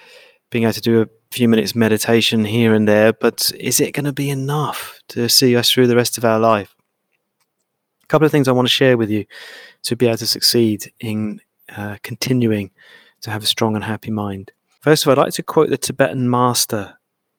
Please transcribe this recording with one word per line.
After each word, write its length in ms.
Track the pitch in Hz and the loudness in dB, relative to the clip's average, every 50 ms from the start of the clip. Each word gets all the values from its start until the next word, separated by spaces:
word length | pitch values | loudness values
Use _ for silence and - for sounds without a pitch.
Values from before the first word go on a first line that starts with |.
| - - - - - _ _ _ _ _ | -20 -20 -20 -20 -20 _ _ _ _ _
being 120 | - 117 | -4 -2
able 100 | 117 113 | -2 -2
to 80 | 101 - | -2 -2
do 220 | - 117 113 113 | 0 2 2 2
a 60 | 110 - _ _ _ _ | 2 0 _ _ _ _
few 160 | - - 120 117 | -4 0 2 2
minutes 260 | 113 110 104 95 - | 2 2 0 -2 -2
meditation 680 | 117 113 107 107 104 - 120 117 117 110 - 117 113 107 | 0 0 2 0 0 0 2 2 2 2 0 0 -2 -2
here 280 | 101 107 120 117 113 | -2 0 0 2 2
and 140 | 110 110 107 | 4 4 4
there, 260 | 107 104 104 107 113 | 4 4 4 4 2
but 380 | 110 - - 117 - - - - - - | 2 0 -2 -2 -2 -2 -4 -4 -4 -4
is 220 | - 127 127 - | -4 -4 -2 0
it 100 | 143 - | -2 -2
gonna 220 | - 143 139 143 | -2 -4 -6 -6
be 180 | 135 143 143 143 | -6 -6 -6 -6
enough 680 | 139 135 135 139 143 151 147 120 - - - - - - _ - | -6 -6 -6 -4 -4 -4 -4 -6 -6 -10 -12 -16 -18 -20 _ -12
to 200 | - 120 120 113 | -6 -4 -2 0
see 280 | - - 135 127 120 | 2 4 4 4 4
us 120 | 120 117 - | 2 2 2
through 200 | - 127 127 120 | 2 2 4 4
the 80 | 120 | 4
rest 200 | 120 120 - - | 2 0 0 -2
of 80 | 117 120 | -2 0
our 140 | 113 110 110 | 2 2 4
life? 380 | 113 113 110 104 95 - _ _ _ _ _ _ _ _ _ _ _ _ _ _ _ _ _ _ _ _ _ _ _ _ _ _ _ | 4 2 2 2 -2 -6 _ _ _ _ _ _ _ _ _ _ _ _ _ _ _ _ _ _ _ _ _ _ _ _ _ _ _
A 20 | |
couple 180 | - - 151 156 | -2 2 2 4
of 60 | 147 | 4
things 160 | - 151 131 | 2 2 2
I 60 | 131 | 2
wanna 160 | 127 127 127 123 | 2 2 2 0
share 280 | - - 135 131 123 | 2 2 4 4 4
with 140 | 117 113 104 | 2 0 -2
you 160 | 107 104 98 - - - - - - - - - _ _ | -2 -4 -6 -8 -14 -20 -20 -20 -20 -20 -20 -20 _ _
to 140 | - - 123 | -8 -8 -2
be 100 | 117 123 | 0 0
able 120 | 117 113 110 | 0 0 -2
to 100 | 113 - | -4 -6
succeed 640 | - - - - - 120 117 110 107 101 - - - - | -4 -2 0 2 2 2 2 2 0 -2 -8 -14 -16 -12
in, 400 | - 110 107 107 107 107 101 - _ _ _ _ _ - - | -8 -6 -4 -4 -6 -6 -8 -12 _ _ _ _ _ -16 -14
uh, 200 | 107 104 104 104 - - | -12 -10 -10 -12 -12 -14
continuing 640 | - 120 - - 131 131 123 120 113 107 104 101 95 _ _ - - - - _ _ _ _ | -14 -10 -8 -4 -2 0 2 2 2 0 -2 -4 -8 _ _ -20 -20 -20 -20 _ _ _ _
to 100 | - 113 | -12 -10
have 100 | 107 104 | -10 -6
a 40 | 107 | -6
strong 280 | - - - 123 110 107 | -6 -2 0 -2 0 0
and 80 | 104 | -2
happy 300 | 95 104 107 104 - - | -4 -6 -8 -8 -8 -8
mind. 400 | 110 107 104 101 98 98 95 - _ _ _ _ _ _ | -6 -6 -6 -6 -8 -10 -14 -18 _ _ _ _ _ _
First 220 | - 147 156 147 | 0 2 2 2
of 60 | - 147 | 2 2
all, 100 | 131 135 | 2 2
I'd 60 | 156 | 2
like 100 | - - | 0 -4
to 80 | - | -8
quote 260 | - - - 160 151 - | -10 -2 0 0 2 2
the 80 | 135 | 0
Tibetan 540 | 127 - - 135 - 139 82 85 131 123 123 | -4 -4 -6 -2 -2 -2 -2 0 -2 -2 0
master, 680 | 123 123 123 123 120 - - - 117 107 98 - - _ _ _ _ _ _ _ _ | 0 2 2 2 0 -2 -2 -4 -4 -8 -8 -10 -16 _ _ _ _ _ _ _ _